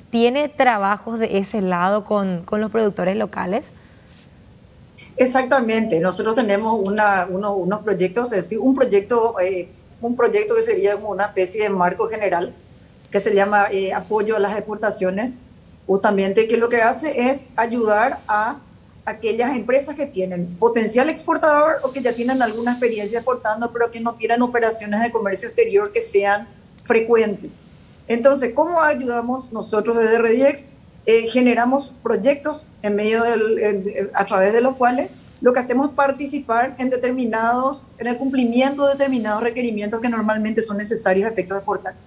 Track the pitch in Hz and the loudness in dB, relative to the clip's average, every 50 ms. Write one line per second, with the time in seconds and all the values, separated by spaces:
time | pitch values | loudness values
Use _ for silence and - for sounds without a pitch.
0 | - - - 233 233 240 247 285 294 294 - - 269 254 233 208 196 196 208 202 | -14 -4 0 2 2 4 2 2 -2 -2 0 2 2 2 4 2 2 0 0 -2
1 | - 233 226 226 226 - - 196 196 196 - 220 190 185 180 175 175 190 202 214 | -4 -8 -6 -4 -2 -2 0 -2 -2 -2 -4 -4 -2 0 0 0 0 2 0 0
2 | 208 - 214 208 196 190 185 170 175 - - 214 214 220 208 220 220 208 - - | -2 -2 -2 -2 0 -2 -4 -4 -6 -4 -4 -2 -2 -2 -2 0 -2 -2 -2 -2
3 | 180 175 190 220 214 196 - 202 185 180 190 240 302 - - - - - - - | -2 -2 -2 -2 -4 -6 -6 -6 -6 -4 -4 -6 -6 -8 -20 -20 -20 -20 -20 -20
4 | - - - - - - - - - - - - - - - - - - - - | -20 -20 -20 -20 -20 -20 -20 -20 -20 -20 -20 -20 -20 -20 -20 -20 -20 -20 -20 -20
5 | - - - - 254 247 254 262 254 247 277 269 247 220 220 226 220 220 - 160 | -20 -8 0 2 2 2 2 0 0 2 2 2 2 2 0 0 0 0 0 0
6 | 165 185 180 - 202 220 226 247 247 208 202 202 226 226 226 226 196 190 208 214 | 0 0 -2 -2 -2 -2 0 0 2 2 0 0 0 0 0 0 0 -2 0 2
7 | 214 208 196 190 180 190 185 185 208 208 202 196 175 180 202 214 - 220 196 175 | 2 2 2 2 0 -2 -4 -4 -4 -2 -2 -2 -2 -2 -2 -2 -2 -2 -2 0
8 | 185 185 180 240 247 247 233 190 170 - 220 226 214 262 269 262 262 202 190 202 | 0 -2 -2 -2 -4 -2 -2 -4 -4 -4 -4 0 2 2 4 4 2 4 4 2
9 | 196 - 240 233 226 233 226 196 180 185 190 180 170 - - - - - - - | 2 2 0 2 2 2 0 0 -2 0 0 -4 -6 -8 -14 -20 -20 -20 -16 -8
10 | - 233 247 247 240 233 190 208 214 - 240 226 226 233 208 180 190 202 208 202 | -6 -4 0 2 2 2 4 2 2 2 2 0 2 2 0 2 2 2 0 0
11 | 214 214 196 185 202 208 - 196 185 185 185 220 214 208 196 185 175 180 180 - | -4 -6 -4 -4 -4 -2 0 -2 -2 -2 0 -2 -2 0 0 2 2 0 0 0
12 | 220 - 220 214 208 196 - 220 254 - - - - - - - - - - - | -4 -4 -4 -2 -2 -2 -2 -2 -4 -4 -8 -14 -20 -20 -20 -20 -20 -20 -20 -20
13 | - - - 202 - 226 196 196 196 208 208 208 202 214 208 190 196 190 - 160 | -14 -4 -4 -2 0 2 2 2 2 4 4 2 2 2 0 -2 -2 -2 -4 -4
14 | 175 - 214 214 208 214 220 208 196 202 208 214 - - 214 208 226 208 - - | -4 -2 -2 -2 0 0 0 0 0 0 -2 -4 -6 -6 -6 -4 -4 -4 -2 -2
15 | 190 185 185 196 226 254 - - - - - - - - - - - - 190 196 | -2 -2 -2 -2 -4 -6 -6 -10 -18 -20 -20 -20 -20 -20 -20 -12 -4 -2 0 2
16 | 196 226 196 196 196 190 196 226 220 226 233 233 233 240 240 233 226 226 247 247 | 2 2 2 2 2 2 2 2 2 2 2 2 2 2 2 4 2 2 2 0
17 | 311 311 277 240 240 254 277 277 - - - - 226 233 226 247 226 214 208 208 | -4 -4 -2 0 0 0 0 -2 -4 -10 -4 -2 -2 -2 0 -2 0 2 2 4
18 | 220 262 - - - - 214 208 214 226 277 294 - - - - - - - - | 2 2 0 -4 -6 -2 -2 0 0 -2 -4 -8 -14 -20 -20 -20 -20 -20 -20 -14
19 | - - 214 214 - 220 220 226 247 262 294 254 202 240 247 277 277 294 294 294 | -10 -10 -10 -6 -4 -4 -2 0 0 -2 -2 -4 -2 0 0 0 0 -2 -6 -8
20 | 285 285 - 190 185 185 180 175 175 175 - - 220 233 233 240 220 202 - 240 | -8 -8 -4 -6 -6 -4 -4 -6 -6 -6 -4 0 0 2 2 2 -2 0 2 2
21 | 269 311 311 - - - 320 320 - 311 294 294 294 320 311 277 - 262 262 277 | 2 2 0 -4 -2 -2 -2 2 2 4 4 4 4 4 2 0 -2 -4 -4 -2
22 | 240 240 233 240 233 247 262 262 240 226 208 226 233 240 247 247 247 226 220 208 | -2 -2 -2 -2 -2 -2 0 0 0 0 -2 -2 -2 -4 -2 0 0 -2 -2 -2
23 | 208 202 226 233 240 254 247 247 - 214 214 220 240 233 - 240 240 233 233 233 | -6 -4 -4 -4 -2 -2 -4 -2 -2 -4 -2 -2 -4 -6 -2 -2 -2 -2 -2 -4
24 | 226 233 233 233 226 226 233 240 247 247 247 240 226 226 226 226 214 208 208 208 | -6 -6 -6 -4 -2 0 2 2 2 2 0 0 0 0 -2 -2 -6 -4 -2 -2
25 | 233 240 233 220 202 196 190 185 - - - - 233 220 196 202 208 202 - 233 | -2 0 -2 -2 -2 -2 -4 -4 -6 -4 2 2 2 4 4 2 2 2 -2 -4
26 | 226 - - 196 202 202 202 214 233 - - - - - - - - - 233 226 | -4 0 0 2 2 4 2 0 -2 -8 -20 -20 -20 -20 -20 -10 -2 2 2 2
27 | 226 226 233 226 226 214 202 - - 151 - - - - - - - - - - | 4 4 4 4 4 2 -2 -6 -10 -14 -18 -18 -20 -20 -20 -20 -20 -20 -20 -16
28 | - - 226 233 233 277 277 269 254 233 233 - 311 339 349 330 311 302 302 247 | -6 -4 -2 2 4 4 4 4 0 -2 0 0 0 2 2 2 2 2 2 0
29 | 262 247 240 233 233 240 247 262 254 - 226 220 190 - - 214 208 226 233 233 | -2 -4 -4 -4 -2 -4 -4 -6 -6 -10 -10 -10 -8 -4 -2 -2 0 0 2 2
30 | 226 220 226 233 233 233 226 247 269 277 294 - - - - - - - - - | 2 4 4 4 4 4 2 4 4 2 2 0 -8 -20 -20 -20 -20 -20 -20 -8
31 | - - 220 226 220 226 - 247 247 247 240 226 240 247 262 285 277 - - - | 0 2 2 4 2 2 2 4 4 4 4 4 2 2 2 0 -2 -4 -12 -8
32 | - 226 233 196 196 269 285 285 - 302 294 285 - - - - - 208 208 202 | -4 -2 -2 0 2 2 0 0 0 -6 -6 -6 -10 -20 -16 -8 -4 -2 -2 0
33 | 214 214 226 226 233 233 233 226 220 220 226 226 226 208 202 196 190 202 - - | 0 0 2 2 2 2 2 2 2 0 0 0 0 0 0 -2 -4 -4 -4 -4
34 | 196 196 - - 196 196 220 190 190 202 220 233 240 262 262 262 254 240 254 262 | -6 -4 -2 -2 -2 0 2 2 2 4 4 4 2 2 0 2 2 2 2 0
35 | 302 - - - - - - - - 240 247 254 247 247 247 254 277 294 - - | -4 -6 -8 -18 -20 -20 -10 -2 0 2 2 2 0 0 0 0 0 0 0 0
36 | 277 277 269 269 294 269 277 285 - - 226 233 240 262 254 - 262 262 254 240 | 0 0 0 -2 -4 -6 -6 -6 -4 -2 0 0 0 -2 -2 -4 -4 -4 -4 -2
37 | 247 247 254 262 254 220 214 220 226 233 240 247 262 269 285 285 - - - - | -2 -2 -2 -2 -2 -2 -2 0 0 0 0 2 0 -2 -2 -4 -12 -20 -14 -8
38 | 226 240 247 247 269 269 262 262 247 226 233 247 262 277 285 277 277 277 277 277 | -4 -4 -4 -2 -2 -2 0 0 0 2 2 2 2 2 2 2 2 2 2 2
39 | 277 277 262 247 214 214 208 214 226 240 233 247 247 240 214 208 208 208 226 226 | 0 0 0 0 0 0 -2 0 -2 -2 -2 -2 -4 -4 -2 -4 -4 -4 -4 -4
40 | 226 247 233 226 208 214 214 214 214 214 220 220 220 - 208 202 208 208 220 190 | -2 -2 -2 0 0 0 0 0 0 -2 -2 -2 -2 -2 -4 -6 -4 -4 -4 -2
41 | - 196 185 190 202 226 214 - 180 180 196 196 196 - 196 185 - 190 - - | 0 2 2 2 2 0 -2 -4 -4 -4 -4 -6 -4 -4 -4 -4 -4 -10 -14 -14
42 | - | -20